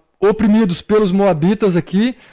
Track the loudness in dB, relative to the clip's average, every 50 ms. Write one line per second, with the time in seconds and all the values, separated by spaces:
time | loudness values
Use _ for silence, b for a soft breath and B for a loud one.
0 | _ _ _ _ -2 -2 0 0 0 2 2 2 0 0 -2 -6 -4 -2 0 0
1 | 0 0 0 0 0 0 0 0 0 -2 0 0 0 -2 -2 -2 -4 -4 -2 -2
2 | -2 -2 -4 b b b